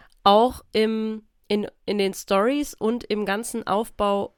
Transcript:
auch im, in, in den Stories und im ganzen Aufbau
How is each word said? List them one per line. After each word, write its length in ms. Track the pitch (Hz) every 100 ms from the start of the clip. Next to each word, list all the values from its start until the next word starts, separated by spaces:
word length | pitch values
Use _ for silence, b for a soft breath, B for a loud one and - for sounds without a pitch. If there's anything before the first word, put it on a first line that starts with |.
| B _
auch 380 | 202 208 240 - -
im, 500 | 220 220 220 220 220 _ _ -
in, 220 | 208 202 _ -
in 120 | 208
den 160 | 196
Stories 600 | - - 196 220 285 294
und 300 | - 220 240
im 200 | - 214 202
ganzen 380 | 202 233 226
Aufbau 720 | - 196 226 - 208 202 -